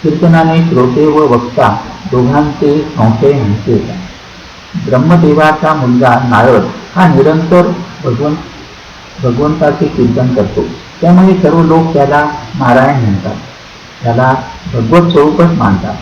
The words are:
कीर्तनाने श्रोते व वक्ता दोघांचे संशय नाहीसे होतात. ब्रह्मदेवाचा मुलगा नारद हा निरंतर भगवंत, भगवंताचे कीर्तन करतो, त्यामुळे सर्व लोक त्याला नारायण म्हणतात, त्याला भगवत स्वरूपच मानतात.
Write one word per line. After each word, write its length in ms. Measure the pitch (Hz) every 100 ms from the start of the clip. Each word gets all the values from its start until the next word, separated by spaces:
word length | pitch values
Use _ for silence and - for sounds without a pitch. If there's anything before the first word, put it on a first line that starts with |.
कीर्तनाने 640 | 160 156 170 165 160 165 -
श्रोते 360 | 127 123 123 151
व 120 | 151
वक्ता 600 | 147 120 120 - 120 98 - - -
दोघांचे 720 | 127 123 123 151 - 147 147 147 -
संशय 360 | 113 110 139
नाहीसे 400 | 139 104 104 -
होतात. 220 | 110 - - - - - - - - - - -
ब्रह्मदेवाचा 880 | 127 156 170 156 147 156 156 156
मुलगा 360 | 156 127 123 123
नारद 580 | 120 123 104 120 117 90 - - 185
हा 120 | 180
निरंतर 640 | 135 143 160 170 180 180 170 - -
भगवंत, 320 | 135 120 147 160 - - - - - - - -
भगवंताचे 640 | 123 120 151 160 147 143 156
कीर्तन 400 | - 123 123 131
करतो, 340 | 123 95 - - - - -
त्यामुळे 400 | 165 180 190 180
सर्व 220 | 156 165
लोक 300 | 165 160 165
त्याला 320 | 143 139 - 147 - - -
नारायण 440 | 127 123 135 143
म्हणतात, 360 | 110 98 92 104 - - - - - -
त्याला 300 | 120 117 131 135 - - -
भगवत 380 | 120 113 170 170
स्वरूपच 400 | - 151 151 170 -
मानतात. 380 | 196 190 - -